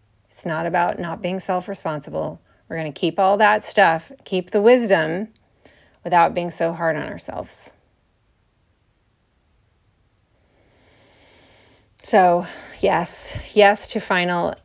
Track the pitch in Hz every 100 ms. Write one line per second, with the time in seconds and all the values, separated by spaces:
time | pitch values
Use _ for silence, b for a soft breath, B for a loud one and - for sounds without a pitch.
0 | _ _ _ - 180 160 170 175 180 -
1 | 175 165 180 185 - 180 180 196 165 151
2 | 143 156 151 170 _ _ - 165 156 147
3 | 165 165 190 202 208 214 - - 185 160
4 | - 269 - 185 175 214 214 247 226 175
5 | 156 175 214 _ b b b b b b
6 | 175 175 165 175 175 - 165 165 165 151
7 | - - - - 196 - - _ _ _
8 | _ _ _ _ _ _ _ _ _ _
9 | _ _ _ _ _ _ _ _ _ _
10 | _ _ _ b b b b b b b
11 | b b b b b b b b b b
12 | - 214 180 175 180 B B B 196 170
13 | 175 - - - - 208 202 208 - 220
14 | - 185 175 175 175 -